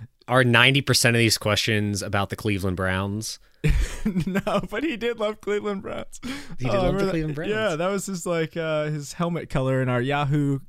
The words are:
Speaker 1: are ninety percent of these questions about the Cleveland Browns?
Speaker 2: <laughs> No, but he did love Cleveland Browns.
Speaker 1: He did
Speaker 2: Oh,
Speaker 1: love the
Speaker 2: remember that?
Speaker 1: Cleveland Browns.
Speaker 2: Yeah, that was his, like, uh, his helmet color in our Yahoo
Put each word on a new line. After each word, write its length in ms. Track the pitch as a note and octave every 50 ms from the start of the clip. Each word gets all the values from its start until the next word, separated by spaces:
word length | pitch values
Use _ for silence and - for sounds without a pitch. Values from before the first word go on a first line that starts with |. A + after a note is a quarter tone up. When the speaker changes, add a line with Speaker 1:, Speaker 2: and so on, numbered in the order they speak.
| A2+ - _ _ _
Speaker 1:
are 200 | - B2 C3 B2+
ninety 340 | A#2+ A#2 A#2 A#2+ C3 C3+ C#3
percent 360 | B2+ - B2 - - A#2+ A#2
of 20 | A#2
these 180 | A#2 A2 -
questions 640 | - - G#2+ G#2 - - A#2+ A2 G#2 G#2 G#2 G#2 F#2+
about 280 | F#2+ G2+ G#2 G2+ G2 -
the 80 | -
Cleveland 400 | - - A2 G2+ F#2 F#2 G2 F2+
Browns? 600 | E2+ F#2+ F#2 F#2 F#2+ G2 G2+ G2+ G#2+ G#2+ - - - _ - _ _ -
Speaker 2:
<laughs> 100 | D3+ - - - - - - - A3 F3+ F#3 C#3+
No, 360 | F#3 F3+ G3 - G#3+ F3 G3+ F#3+ -
but 140 | G#3 A3 C#4+
he 140 | E4 B3
did 220 | F#3 A#3 A#3+ A#3 -
love 220 | G#3+ G#3+ G#3+ -
Cleveland 400 | - G3 G#3 G#3 G#3 G#3 G3+ G3
Browns. 380 | - - - - - - - - - B3 C#4 C#4+ C#4+ - E3+ -
Speaker 1:
He 60 | B2+
did 40 | -
Speaker 2:
Oh, 40 | G#3
Speaker 1:
love 0 |
the 40 | G3 F3+
Speaker 2:
remember 180 | F3+ F#3 G3 G3
that? 60 | F#3+
Speaker 1:
Cleveland 240 | F3 D#3+ D#3 D#3 D3
Browns. 160 | D3+ E3+ G3
Speaker 2:
Yeah, 240 | G#3 A3 A3 G3+ D#3+
that 120 | D3+ F3 F#3+
was 160 | G3+ G3 -
his, 200 | G3 G3 E3+ -
like, 320 | F#3 E3+ E3 D#3+ D#3 -
uh, 280 | E3+ D#3+ D#3+ D#3 D3+ D3+
his 280 | D3+ D3+ D3+ C#3+ - -
helmet 360 | - E3+ E3+ E3+ D#3 - -
color 320 | - C#3 C3 C3 C3 C3
in 80 | C3 B2+
our 120 | B2 B2
Yahoo 580 | A#2+ C3+ C#3+ C#3+ D3 C3+ D3 D3 C#3+ C#3 C#3 C3+ -